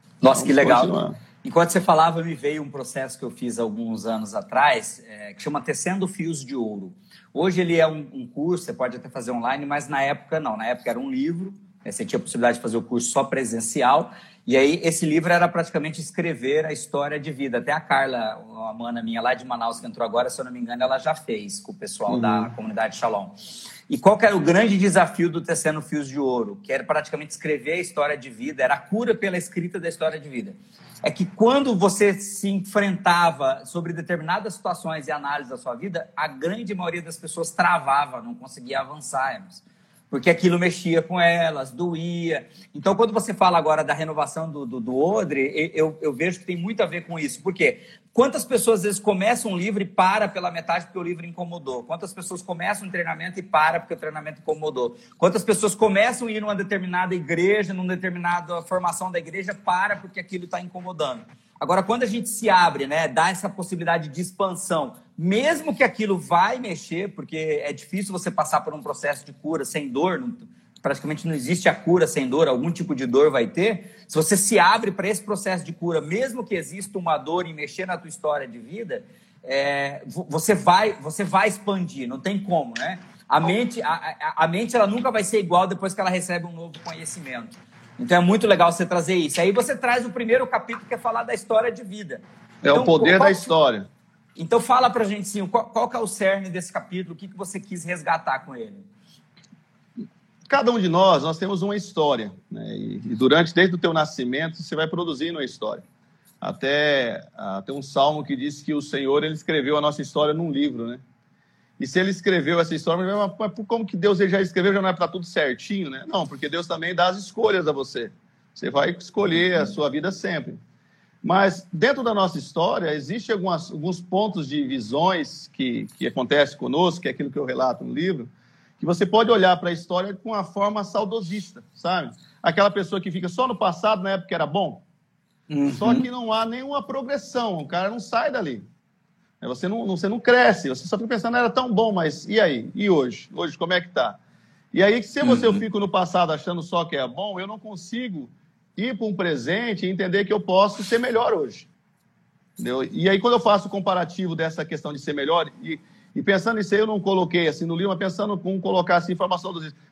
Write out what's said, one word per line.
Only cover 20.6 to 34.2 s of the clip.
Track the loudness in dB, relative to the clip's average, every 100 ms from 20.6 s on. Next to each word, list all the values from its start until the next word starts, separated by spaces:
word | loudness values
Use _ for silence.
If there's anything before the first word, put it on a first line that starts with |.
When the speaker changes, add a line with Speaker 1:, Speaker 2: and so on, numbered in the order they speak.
| -8 -2
Speaker 1:
ela | 0 0
já | 0
fez | -4 -4 -6 -6 -12
com | -14
o |
pessoal | -14 -12 -4 -2 0
da | 2 0
Speaker 2:
Uhum. | -2
Speaker 1:
comunidade | -6 -6 -4 -4 -2
Shalom. | -2 -2 -6 -14 -20 -18 -18 -20 -8
E | 2
qual | 4 6
que | 6
era | 6
o |
grande | 6 6 6 4
desafio | 6 6 4 2 0
do | 0
Tecendo | -4 -2 -2 -2
Fios | -4 -6 -4
de | -2
Ouro? | 0 0 -2 -8
Que | -6
era | -4
praticamente | -2 -2 -4 -8 -10
escrever | -8 -4 -4 -2
a | -4
história | -4 -2 -2 -2
de | -10
vida, | -10 -8 0
era | 2
a | 0
cura | 0 -2 0
pela | 0 0 -2
escrita | -4 -6 -6 -6
da | -6
história | -2 -4 -4
de | -8
vida. | -10 -10 -14 -20 -20 -20 -6
É | -4
que | -2
quando | -4 4 6 6 2 4
você | 2 4 2
se | 2 -6 -6 -2
enfrentava | -2 0 0 0 2 2 4 4 2 -2 -2
sobre | -6 -8 -6
determinadas | -8 -4 -4